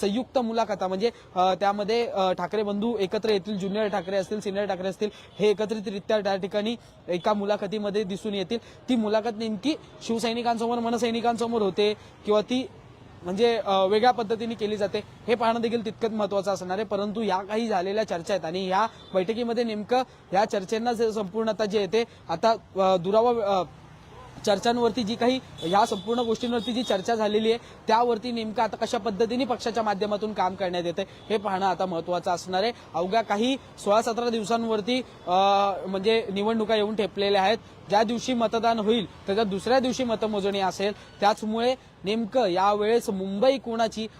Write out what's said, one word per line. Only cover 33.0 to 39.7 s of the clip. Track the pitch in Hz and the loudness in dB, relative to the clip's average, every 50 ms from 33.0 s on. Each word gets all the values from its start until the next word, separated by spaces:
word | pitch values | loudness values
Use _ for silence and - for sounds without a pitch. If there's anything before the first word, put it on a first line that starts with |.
| 180 190 208 226 | -2 0 0 0
काही | 220 - 208 202 233 254 269 - - - - - - | 0 0 0 0 2 0 0 -2 -6 -12 -20 -6 0
सोळा | 202 202 226 | 2 2 4
सतरा | 220 240 220 226 240 240 | 2 0 -2 -2 -2 -2
दिवसांवरती, | 226 226 208 165 233 233 233 226 220 214 185 240 247 262 240 - - - - | -2 -2 -2 -2 -2 0 0 0 -2 -2 0 0 -2 -2 -2 -6 -14 -12 -4
अ, | 170 180 190 196 202 202 196 202 202 190 156 156 | 0 2 4 4 4 4 4 2 2 0 -4 -6
म्हणजे | 190 196 190 190 220 226 226 - 202 | -6 -4 -2 2 2 2 2 0 -2
निवडणुका | 190 202 202 220 226 226 214 202 226 | -2 -2 0 0 0 0 0 2 2
येऊन | 214 208 214 220 | 2 2 0 0
ठेपलेल्या | 208 202 185 - 196 196 202 202 196 | -2 -2 -2 -2 0 2 2 4 4
आहेत. | 190 196 233 220 - - - - - - | 4 4 2 0 -4 -10 -20 -18 -4 2
ज्या | 190 208 | 2 4
दिवशी | 226 214 240 220 - 262 254 | 4 2 0 -2 -2 -2 0
मतदान | 233 233 214 226 226 214 233 233 226 | 2 2 2 2 2 2 2 2 2
होईल, | 202 214 233 233 180 - - - - | 2 2 2 2 0 -4 -10 -10 -6
त्याच्या | - 196 214 233 | -2 0 0 0
दुसऱ्या | 196 196 185 - 220 | 0 -2 -2 0 2